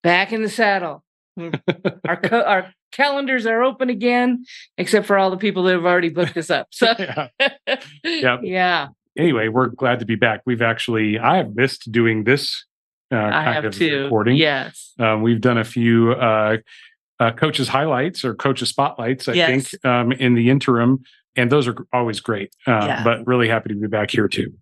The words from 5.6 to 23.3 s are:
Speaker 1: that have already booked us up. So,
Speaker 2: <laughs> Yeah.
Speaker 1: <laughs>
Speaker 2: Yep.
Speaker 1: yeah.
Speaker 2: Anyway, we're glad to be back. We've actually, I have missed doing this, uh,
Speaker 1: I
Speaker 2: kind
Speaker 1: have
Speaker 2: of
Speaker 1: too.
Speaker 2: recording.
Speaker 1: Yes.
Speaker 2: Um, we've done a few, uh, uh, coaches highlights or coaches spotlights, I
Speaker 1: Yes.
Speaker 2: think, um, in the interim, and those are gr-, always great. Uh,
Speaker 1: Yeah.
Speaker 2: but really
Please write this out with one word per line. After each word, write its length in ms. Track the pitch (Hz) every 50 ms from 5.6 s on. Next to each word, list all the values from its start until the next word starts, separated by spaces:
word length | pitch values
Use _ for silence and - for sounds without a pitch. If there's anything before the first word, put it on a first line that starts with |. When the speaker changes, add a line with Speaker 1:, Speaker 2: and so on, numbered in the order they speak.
| 180
Speaker 1:
that 80 | 185 185
have 100 | 180 170
already 240 | 180 180 180 170 165
booked 260 | 143 175 175 - - 175
us 100 | 160 -
up. 200 | 175 - - _
So, 240 | - - 240 226 226
Speaker 2:
<laughs> 20 | 226
Yeah. 300 | 190 139 117 156 139 127 _ -
Speaker 1:
<laughs> 400 | 269 269 269 _ _ - 262 262 - - - - -
Speaker 2:
Yep. 360 | 330 339 320 - 127 123 127 233
Speaker 1:
yeah. 440 | 180 185 185 180 180 175 160 143 139 _ _ _ _ _ -
Speaker 2:
Anyway, 300 | 160 170 135 113 110 113
we're 180 | 110 127 127
glad 320 | 117 120 - - 120 127 120
to 80 | 117
be 80 | 104 113
back. 260 | 101 120 117 107 104 _
We've 160 | 127 123 113
actually, 560 | 117 113 113 117 - - 117 110 107 107 104 110
I 180 | 113 127 170
have 180 | 185 147 110 104
missed 380 | 113 127 139 - - - 117
doing 320 | 107 120 117 113 110 110 104
this, 400 | 113 135 147 - - - - - _ _ _ _ _ _ _ _ _
uh, 40 | 131
Speaker 1:
I 140 | 110 107 107 - 151 156
Speaker 2:
kind 100 | 127 -
Speaker 1:
have 100 | 151 123
Speaker 2:
of 80 | 110 95
Speaker 1:
too. 300 | 98 175 156 147 139 139
Speaker 2:
recording. 320 | 139 120 107 107 120 131
Speaker 1:
Yes. 580 | 147 160 151 143 131 123 117 - - - - _ -
Speaker 2:
Um, 220 | 117 110 110 107
we've 200 | 110 117 117 110
done 160 | 107 127 117 117
a 60 | 110
few, 480 | 117 - 123 117 117 117 113 117 117
uh, 440 | 123 - 127 113 110 110 107 107 110 110 _ _ - - - - _ _ _ _ _ _
uh, 120 | 120 113
coaches 360 | 113 - 156 156 147 - 127 117
highlights 560 | - 135 151 160 135 123 139 - - - -
or 100 | 123 107
coaches 360 | - - 139 131 - 123 -
spotlights, 580 | - - 139 143 - - 117 117 135 131 - 143
I 60 | 120
Speaker 1:
Yes. 340 | 175 170 143 127 139 131 -
Speaker 2:
think, 140 | - - -
um, 280 | 127 123 120 120 120
in 200 | 131 - 131 123 123
the 140 | 120 117 123
interim, 520 | 135 139 - - 123 117 117 123 135 131 - - _ _ _ _ _
and 180 | 131 123 117
those 160 | 139 147 127 120
are 60 | 107
gr-, 80 | 101 - _
always 280 | - 123 120 113 107 98
great. 340 | - - 110 101 101 - _ _ -
Uh, 140 | 135 120 107 104
Speaker 1:
Yeah. 180 | 101 - - 113
Speaker 2:
but 220 | 117 117 104 117
really 220 | 123